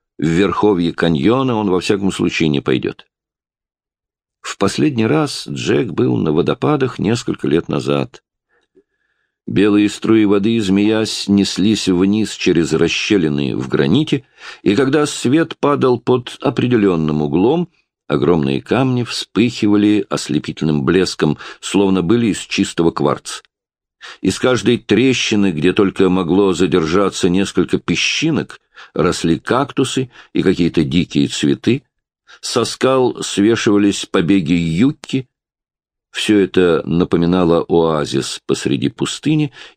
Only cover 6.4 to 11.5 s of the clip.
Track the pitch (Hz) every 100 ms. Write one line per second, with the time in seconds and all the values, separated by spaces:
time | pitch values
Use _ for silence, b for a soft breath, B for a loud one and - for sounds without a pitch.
6.4 | - - 139 147 127 - 95 120 - -
7.4 | 73 82 - 76 64 71 65 - _ _
8.4 | _ _ _ _ _ _ _ _ _ _
9.4 | - 117 104 104 104 - - 110 104 104
10.4 | 104 117 95 98 104 110 107 - - 101
11.4 | 95